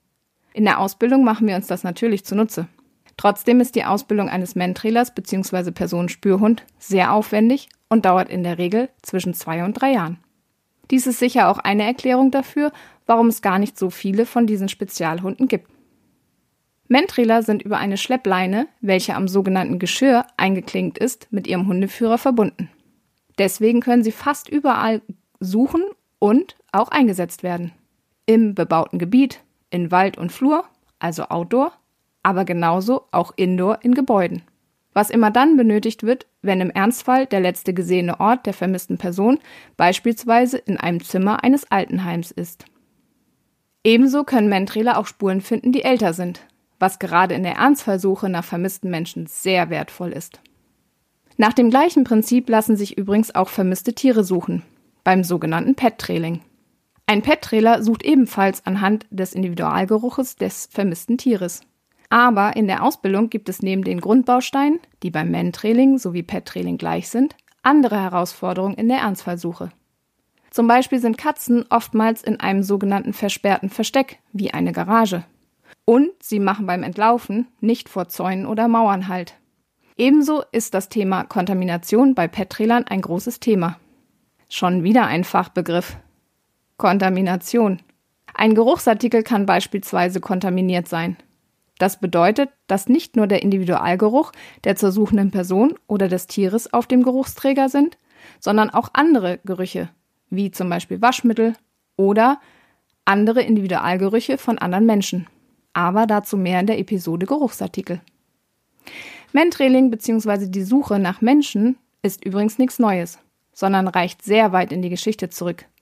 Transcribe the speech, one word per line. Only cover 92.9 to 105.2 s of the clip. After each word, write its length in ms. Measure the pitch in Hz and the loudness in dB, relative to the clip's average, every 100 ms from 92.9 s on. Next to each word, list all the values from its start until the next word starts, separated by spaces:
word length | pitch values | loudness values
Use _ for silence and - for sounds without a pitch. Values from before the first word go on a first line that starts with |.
| 302 - 226 | 0 2 0
nur 120 | 202 | 2
der 140 | 196 | 2
Individualgeruch 880 | 202 196 180 165 - 185 214 262 320 - - - | 0 0 0 -2 0 0 2 2 -2 -8 -20 -6
der 120 | - 196 | -4 0
zur 160 | 202 | 0
suchenden 400 | 196 208 202 196 | 0 0 2 0
Person 440 | 196 180 185 277 359 _ | -2 -2 2 2 0 _
oder 200 | 202 190 | -2 -2
des 200 | 180 - | -2 -6
Tieres 440 | - 185 226 - | -4 -2 -2 -2
auf 160 | 240 - | -4 2
dem 160 | 254 | 2
Geruchsträger 640 | 247 254 262 - 277 269 269 | 2 0 -4 -4 -2 0 0
sind, 280 | 285 320 - _ _ - _ | 2 0 -2 _ _ -20 _
sondern 300 | 190 214 214 | -2 0 2
auch 200 | 226 - | -2 -2
andere 460 | - 320 262 180 180 | 0 4 4 2 -6
Gerüche, 460 | 196 180 185 175 170 _ _ _ _ | -8 -6 -6 -6 -10 _ _ _ _
wie 220 | 185 196 | -4 -4
zum 180 | - 180 | -4 -4
Beispiel 320 | 175 - 185 | -4 -6 0
Waschmittel 520 | 233 247 233 220 226 226 _ _ _ - | 0 2 0 2 0 -2 _ _ _ -2
oder 420 | 196 214 240 285 _ _ _ _ _ _ - | 2 4 2 0 _ _ _ _ _ _ 0
andere 360 | 202 214 240 | 2 2 2
Individualgerüche 960 | - 214 190 175 - 180 196 226 - 269 | 2 0 0 -2 -2 -2 0 -2 -2 -6
von 220 | - 226 | -4 -4
anderen 260 | 180 185 226 | -2 2 4
Menschen. 420 | 208 196 180 | 2 0 -6